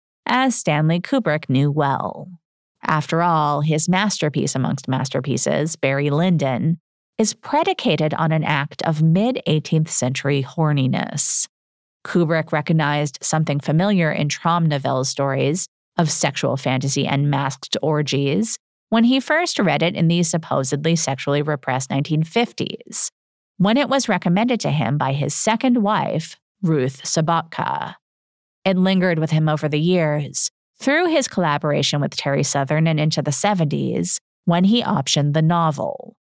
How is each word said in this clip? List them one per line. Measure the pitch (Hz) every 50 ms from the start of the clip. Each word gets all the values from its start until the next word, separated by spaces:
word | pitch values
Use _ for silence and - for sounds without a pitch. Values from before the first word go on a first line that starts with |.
| _ _ _ _ -
as | - 240 254 262 269 226
Stanley | - - 180 151 147 156 156 165 175
Kubrick | 185 - 277 269 220 170 151 156 - -
knew | 131 131 143 147 143
well. | 156 147 139 135 - - - - - - 185 180 - _ _ _ _ _ _ _ _ -
After | - 156 156 143 - 165 165
all, | 175 175 165 156 151 151 147 143 147
his | 156 151 160 160 175
masterpiece | 180 185 208 208 - - 160 151 - 143 135 143 -
amongst | 135 131 156 - 135 -
masterpieces, | - 131 - - 135 - 135 135 143 139 143 - 139 135 143 151 160 -
Barry | - - 135 139 139 143 147
Lyndon, | 143 151 175 190 175 151 139 135 127 113 131 160 170 - _ _ _ _ _ _ _ -
is | 143 - -
predicated | _ - - - 294 - - 381 - - 247 156 - 156 151 151
on | - 160 156
an | 160 160 147
act | - 147 139 143 151 - - -
of | 165 160 151 156
mid-eighteenth | 160 160 185 214 254 262 - - - 151 156 147 - 160 160 156 -
century | - - - 127 131 - - 139 143 139 131
horniness. | 135 - 170 160 151 147 143 131 127 135 - - - - 147 - - - - - - _ _ _ _ _ _ _ _ _ _ -
Kubrick | - - 180 170 151 165 160 156 - 165
recognized | 151 143 - 165 160 151 147 147 147 147 143 - -
something | - - - 156 156 - 139 143
familiar | - - 147 160 185 208 208 185 165 151 -
in | - 151 147
Traumnovel's | - - - 165 170 175 165 156 147 139 135 131 135 131 131 131
stories | - - 139 139 135 135 135 135 156 190 - - _ _ _ _ _ -
of | 165 147 -
sexual | - - 143 135 - - 127 123
fantasy | 135 - 127 131 127 131 139 135 139 135 -
and | 139 139 143 147
masked | 143 139 139 135 131 - - - - - -
orgies | 151 151 151 151 135 139 135 139 139 147 190 226 226 - - _ _ _ _ _ -
when | 220 226 226
he | 240 262 269
first | 247 - 302 320 359 - - -
read | 208 165 147 147 156
it | 175 -
in | - 165
the | 165 170 175 170
supposedly | 160 - 165 160 - - 139 135 131 147 143 147 160 170
sexually | 160 - 135 135 131 - 143 143 147 143
repressed | 151 151 131 - - 127 135 135 -
nineteen | 135 139 147 - 156 156 160
fifties, | 160 - 233 240 233 - - - - - - - - - - - - _ _ _ _ _ _ _ _ _ -
when | 180 202 226
it | 277 285 -
was | 269 277 247 -
recommended | 190 175 - 185 175 202 226 247 247 214
to | - 143
him | 139 156 - 113 143 147
by | 131 135 139
his | 147 143 143 -
second | - - 220 220 220 - 262 240 247
wife, | 202 202 214 170 139 - - 160 160 - - - _ _ _ _ 190
Ruth | 160 160 147 127 131 131 - -
Sobotka. | - - 165 156 160 170 165 165 165 - - - - - - - - 180 - _ _ _ _ _ _ _ _ _ _ _ _ -
It | 196 190
lingered | 185 185 190 190 185 180 185 170 156
with | 160 156 156
him | 156 156 156
over | 151 147 156 147
the | 151 151
years, | 156 175 185 180 160 151 147 147 147 - - - - - _ _ _ _ _ -
through | - 262 285 320 359
his | 339 311 302 247
collaboration | - - 202 180 151 147 - - 151 147 143 147 - - 143
with | 143 143 -
Terry | - - 143 139 139 139
Southern | - - 143 135 135 151 156 160
and | 165 160 151
into | 156 156 - 160
the | 139 151 143
seventies, | - - 202 208 180 160 143 143 143 139 123 117 131 175 180 - - _ _ _ _ -
when | 180 170 175 185
he | 196 226 233
optioned | - - 196 139 135 - - 151 143 147 143
the | 160 156
novel. | 160 175 170 165 156 143 135 - - - - - - - _ _ _